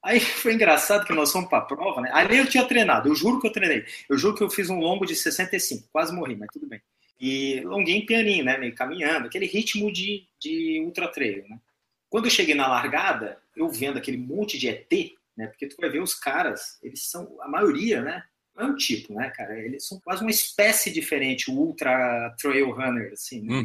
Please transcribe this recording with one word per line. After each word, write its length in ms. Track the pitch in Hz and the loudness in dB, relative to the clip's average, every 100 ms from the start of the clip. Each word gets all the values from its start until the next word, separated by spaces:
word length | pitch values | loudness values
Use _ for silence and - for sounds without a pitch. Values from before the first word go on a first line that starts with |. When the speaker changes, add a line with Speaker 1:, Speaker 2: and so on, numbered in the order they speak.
Speaker 1:
Aí 160 | - 233 | 4 2
foi 340 | - - 240 | 2 0 2
engraçado 500 | 226 208 151 - 202 | 4 6 6 6 2
que 100 | 202 | 4
nós 180 | 160 147 | 2 2
fomos 180 | 185 175 | 2 2
pra 120 | 127 | 0
prova, 380 | - 143 190 190 | 0 -4 -2 -2
né? 120 | 127 | 2
Ali 240 | 139 196 247 | 4 6 6
eu 100 | 262 | 6
tinha 160 | 262 | 4
treinado, 460 | 254 240 208 208 147 | 4 4 6 4 4
eu 60 | 151 | 4
juro 260 | 226 262 | 2 2
que 60 | 226 | 0
eu 40 | |
treinei. 320 | 214 185 131 - - - | 0 0 0 -2 -16 -2
Eu 80 | 139 | 2
juro 160 | 196 208 | 2 2
que 80 | |
eu 80 | 196 | -2
fiz 180 | - 180 | 0 -2
um 100 | 185 | 0
longo 240 | 165 180 | 0 0
de 120 | 180 160 | -2 0
sessenta 400 | 165 151 180 190 | -2 0 -2 -2
e 40 | |
cinco, 280 | - 120 - | -2 -6 -4
quase 220 | 156 160 | -2 0
morri, 220 | 180 139 107 | -2 -6 -8
mas 140 | 104 | -10
tudo 140 | - 294 | -12 -12
bem. 120 | 107 _ _ _ _ | -14 _ _ _ _
E 420 | 131 135 139 - | -4 -2 -2 -2
longuinho 440 | 175 202 185 202 208 | -4 -2 2 0 2
pianinho, 400 | 226 214 185 127 | 2 4 2 2
né? 100 | 135 | 0
Meio 200 | 123 117 | -2 -4
caminhando, 500 | 131 175 151 160 117 | -6 -2 0 0 -2
aquele 220 | 190 190 | -6 -2
ritmo 440 | 208 226 208 208 | -2 -2 -2 -2
de, 360 | 196 196 202 _ _ | -2 -4 -6 _ _
de 400 | 151 160 160 160 160 | -6 -4 -2 -2 -2
ultra 220 | 175 170 | -4 -6
trail, 400 | 151 123 98 101 | -2 -4 -4 -10
né? 100 | 113 _ _ _ _ _ | -20 _ _ _ _ _
Quando 180 | 214 233 | -2 2
eu 40 | |
cheguei 240 | - 170 | 2 4
na 140 | 147 135 | 2 2
largada, 720 | 123 131 143 196 127 107 - _ - | 2 2 0 0 -2 -4 -12 _ -4
eu 120 | 160 | -4
vendo 300 | 113 135 139 | -2 -4 -4
aquele 200 | - 123 | -4 -6
monte 420 | 127 170 208 135 | -6 -4 -4 -2
de 80 | 123 | -4
E 80 | 107 | -4
T, 400 | - 185 - - _ - | 0 0 0 -10 _ -12
né? 120 | 110 | -12
Porque 180 | - 139 | -10 -14
tu 100 | - | -6
vai 100 | 165 | -4
ver 140 | 139 | -2
os 100 | 180 | -4
caras, 640 | - - 147 165 101 - - | -4 -2 0 -2 -4 -10 -14
eles 260 | - - - | -16 -12 -10
são, 320 | 175 175 - | -10 -14 -14
a 60 | 143 | -6
maioria, 520 | 156 202 143 226 170 | 2 2 2 0 -2
né? 240 | 135 180 - _ _ - | -2 -8 -14 _ _ -8
Não 100 | 254 | -4
é 20 | |
um 80 | 277 | -2
tipo, 360 | - 104 - | -2 -2 -6
né, 200 | 104 - | -8 -8
cara? 280 | - 104 110 | -8 -12 -10
Eles 280 | 110 139 - | -10 -10 -12
são 120 | 190 | -12
quase 200 | - 185 | -6 -4
uma 80 | 220 | 0
espécie 640 | 214 - - 208 214 - | 0 0 4 4 4 0
diferente, 560 | 160 156 147 131 127 - | -2 -2 0 0 -2 -2
o 60 | 131 | 0
ultra 760 | 160 151 131 127 123 120 117 117 | 0 0 2 2 2 0 -4 -4
trail 300 | 143 139 135 | 0 2 2
runner, 420 | 123 131 120 101 | 0 -2 -2 -4
assim, 300 | - - 123 | -10 -12 -10
né? 140 | 107 | -2
Speaker 2:
Uhum. 40 | 131 | -2